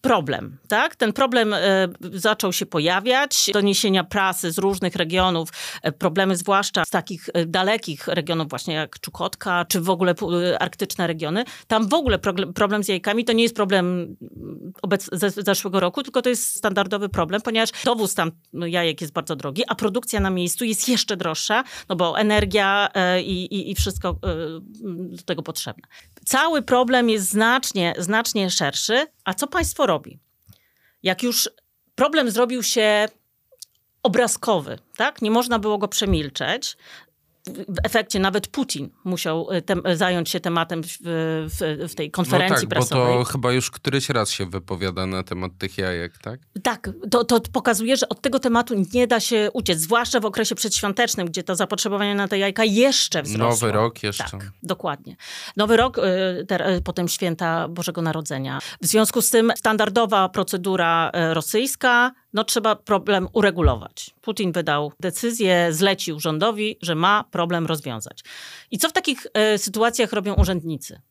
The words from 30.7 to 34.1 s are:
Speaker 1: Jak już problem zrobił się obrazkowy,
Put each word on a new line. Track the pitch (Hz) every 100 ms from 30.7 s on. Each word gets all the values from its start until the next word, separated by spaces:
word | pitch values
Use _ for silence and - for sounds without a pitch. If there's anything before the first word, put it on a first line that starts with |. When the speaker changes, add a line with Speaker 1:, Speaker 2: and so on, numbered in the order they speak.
| _ _ _
Speaker 1:
Jak | 185 185
już | 247 233 - _ _ _ _ -
problem | 294 311 254
zrobił | 208 240 247
się | 208 - 214 208 214 _ _ _ _ _ - _ _ _
obrazkowy, | 247